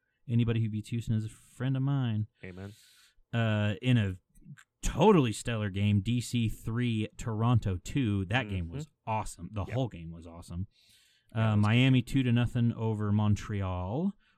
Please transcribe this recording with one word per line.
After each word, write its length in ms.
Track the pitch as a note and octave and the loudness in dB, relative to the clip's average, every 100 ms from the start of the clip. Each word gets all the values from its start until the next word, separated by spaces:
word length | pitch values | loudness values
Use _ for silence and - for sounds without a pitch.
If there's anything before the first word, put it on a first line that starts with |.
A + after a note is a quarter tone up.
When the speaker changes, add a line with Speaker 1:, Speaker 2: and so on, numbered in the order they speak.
| _ _ - | _ _ -2
Speaker 1:
Anybody 320 | A#2 A#2 A2+ | 0 2 0
who 80 | A2+ | -2
beats 200 | G#2+ - | -4 -6
Houston 260 | A#2 A#2 | -6 -2
is 100 | A2 | -2
a 40 | G#2+ | -4
friend 480 | - _ - C3 C3 | -10 _ -6 -2 0
of 80 | |
mine. 420 | C3+ C#3 B2 G#2+ G#2 _ | 0 0 0 -2 -4 _
Speaker 2:
Amen. 280 | F#2+ F2+ G2 G#2+ _ _ _ _ _ | -16 -14 -14 -16 _ _ _ _ _
Speaker 1:
Uh, 420 | A#2 A2+ G#2+ G#2 G#2+ | -2 0 0 0 0
in 160 | B2+ B2 | 2 2
a 200 | G2+ F2+ _ _ - - - _ | 2 -4 _ _ -20 -20 -20 _
totally 500 | - - G3 F#3 B2 | -4 4 6 6 4
stellar 380 | G#2 - A2+ G#2 | -2 -4 -2 -2
game, 300 | F#2+ G#2 G#2 | 0 4 4
D 200 | G2 A#2+ | 2 -2
C 280 | A2+ B2 A2+ | 0 0 0
three, 580 | - - A2+ B2 A2 G#2+ - | -2 -6 -2 -2 -2 -4 -6
Toronto 600 | - G#2+ A2+ A#2+ - F#2 | -6 0 2 2 2 -4
two. 480 | - D3 A#2+ G2+ | -4 -2 0 0
That 240 | F2+ A#2+ A2+ | 0 -2 -2
game 160 | F#2+ E2 | -4 -6
Speaker 2:
Mm-hmm. 80 | |
Speaker 1:
was 140 | G2+ D#3 _ - | -8 -12 _ -6
awesome. 440 | A2 G2 - F2 | -4 -6 -10 -10
The 120 | G#2+ F2+ | -8 -6
Speaker 2:
Yep. 80 | |
Speaker 1:
whole 140 | B2 B2 | -4 -4
game 220 | F2 E2 | -6 -14
was 160 | E2 E2+ | -14 -16
awesome. 400 | E2 E2+ F2 G2+ _ _ _ _ _ _ | -16 -12 -8 -8 _ _ _ _ _ _
Speaker 2:
Yeah, 180 | A2+ A2 | 0 2
it 20 | |
Speaker 1:
Uh, 40 | G#2+ | 4
Speaker 2:
was 60 | |
Speaker 1:
Miami 400 | G#2 A#2 C3 C3 | 6 6 6 4
two 220 | A#2+ C#3 | 2 0
to 80 | B2+ | 2
nothing 400 | A#2 A#2+ A#2+ A#2+ | 2 2 2 0
over 400 | - A2+ G#2+ G#2 | 0 -2 -2 0
Montreal. 1040 | G#2 G#2 G2+ - G#2 F#2+ F2+ F2+ B2 F#3+ - _ | 2 4 2 -2 -6 -4 -4 -4 -2 -4 -4 _